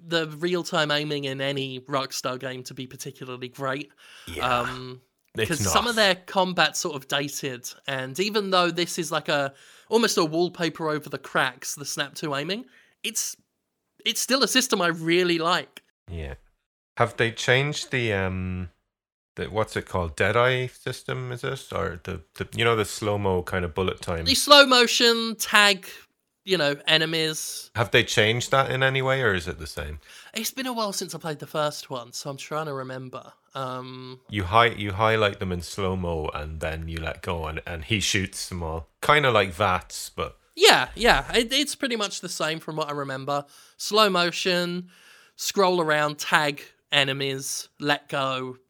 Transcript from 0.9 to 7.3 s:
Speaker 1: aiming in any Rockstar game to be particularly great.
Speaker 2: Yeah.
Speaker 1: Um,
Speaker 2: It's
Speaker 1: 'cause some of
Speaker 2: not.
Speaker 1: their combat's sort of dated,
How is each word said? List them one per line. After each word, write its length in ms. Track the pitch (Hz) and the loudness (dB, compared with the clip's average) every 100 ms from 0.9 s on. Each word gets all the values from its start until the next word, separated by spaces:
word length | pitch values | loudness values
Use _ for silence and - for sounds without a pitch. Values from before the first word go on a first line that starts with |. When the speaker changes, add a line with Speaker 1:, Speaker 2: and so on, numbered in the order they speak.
Speaker 1:
aiming 340 | 147 151 147 | 2 0 -2
in 160 | 139 135 | -4 -4
any 400 | 135 143 135 131 | -2 -2 -4 -8
Rockstar 580 | 127 139 131 - 135 127 | -4 -4 -2 -4 -6 -6
game 240 | 131 127 | -6 -10
to 100 | 123 | -12
be 120 | 131 127 | -12 -14
particularly 640 | 131 147 - 131 123 127 | -12 -14 -12 -12 -10 -12
great. 420 | 123 135 139 143 _ - - - | -8 -6 -6 -8 _ -20 -20 -12
Speaker 2:
Yeah. 340 | - 127 123 | -4 0 2
Speaker 1:
Um, 380 | 123 127 127 127 _ _ _ 113 | 0 -6 -12 -16 _ _ _ -4
Speaker 2:
It's 120 | 110 | -2
Speaker 1:
'cause 120 | 151 107 | 0 2
some 140 | 190 233 | 2 2
of 80 | 226 | 4
Speaker 2:
not. 60 | |
Speaker 1:
their 120 | 202 180 | 4 2
combat's 640 | - 196 185 180 156 - | 0 0 2 2 2 0
sort 160 | 180 143 | -4 -6
of 100 | - | -4
dated, 600 | 143 143 | -4 -2